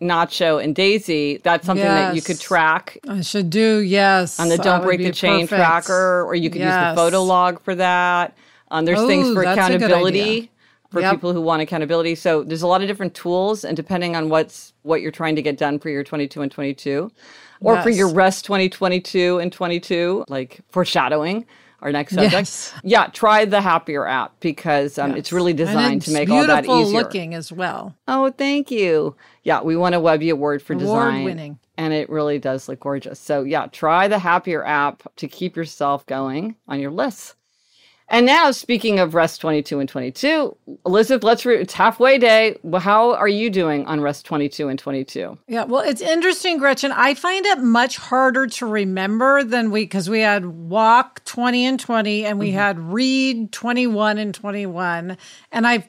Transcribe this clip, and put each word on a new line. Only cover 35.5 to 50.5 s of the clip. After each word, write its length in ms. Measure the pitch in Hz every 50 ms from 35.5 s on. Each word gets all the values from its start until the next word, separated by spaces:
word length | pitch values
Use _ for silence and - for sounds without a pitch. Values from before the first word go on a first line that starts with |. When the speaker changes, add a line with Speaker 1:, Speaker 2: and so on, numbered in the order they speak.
| -
Speaker 1:
yourself 480 | 165 165 156 - - 147 143 143 - -
going 500 | - 135 135 135 131 131 151 190 226 220 _ _
on 140 | - 143 139
your 100 | 139 139
list. 440 | 156 202 262 262 190 - - - - _ _ _ _ _ _ _ _ _ _ _ _ _ _ -
And 140 | - 240 240
now, 280 | 254 285 330 330 285 254
speaking 460 | - - - 240 226 - 226 202 190
of 160 | 180 160 160
Rest 240 | 170 160 165 - - -
twenty-two 380 | 160 156 147 147 - 156 143
and 60 | 139
twenty-two, 720 | 135 - 139 127 127 131 - - - 220 - - - - - _ - - - -
Elizabeth, 360 | 180 180 214 220 226 262 233 196
let's 220 | 220 233 226 -
re-, 140 | 247 233 -
it's 160 | 180 - -
halfway 420 | - 190 226 214 - 240 262 269
day. 400 | 262 247 226 220 220 220 220 - - -
Well, 180 | 165 160 185
how 320 | 170 196 208 220 233 240 240
are 160 | - 202 208
you 220 | 202 208 220 233
doing 340 | 185 190 170 160 147 143 -
on 160 | - 156 147
Rest 240 | 147 143 143 - -
twenty-two 420 | - 165 147 143 143 - - 151 139
and 100 | 135 135
twenty-two? 580 | - 147 139 135 135 - - - 87 - - - _
Speaker 2:
Yeah, 180 | - 226 233 214
well, 180 | - 240 277 -
it's 180 | - 262 -
interesting, 560 | 277 311 320 339 330 370 349 - - 370 339
Gretchen. 340 | 285 269 277 269 - 277 277
I 220 | 269 - 240 277 277
find 320 | - - 349 370 392 370
it 140 | 415 381 277
much 400 | 254 240 226 233 247 254 - -
harder 480 | - - 254 262 262 262 233 262 269
to 180 | 233 - - 247
remember 800 | 220 214 214 196 190 185 190 190 196 214 226 254 269 277 277 277
than 260 | 220 247 240 226 220
we, 160 | 202 214 220
'cause 220 | 165 - 196 170 180
we 120 | 226 220
had 260 | 220 208 202 202 175
Walk 760 | 180